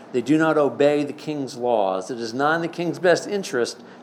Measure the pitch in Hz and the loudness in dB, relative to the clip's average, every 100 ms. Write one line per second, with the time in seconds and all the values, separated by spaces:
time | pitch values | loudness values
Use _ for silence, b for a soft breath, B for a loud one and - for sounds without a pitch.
0 | B 127 117 156 160 151 143 120 143 147 | B -2 2 2 4 4 2 4 4 4
1 | 147 - - 151 131 120 123 117 98 95 | 0 -6 -8 -6 -8 -4 0 2 2 0
2 | 92 123 117 120 143 165 170 170 170 143 | -4 -8 -6 -2 0 0 -2 -4 -4 0
3 | 180 160 - 202 185 127 117 - B B | 2 2 2 -6 -2 -2 -2 -4 B B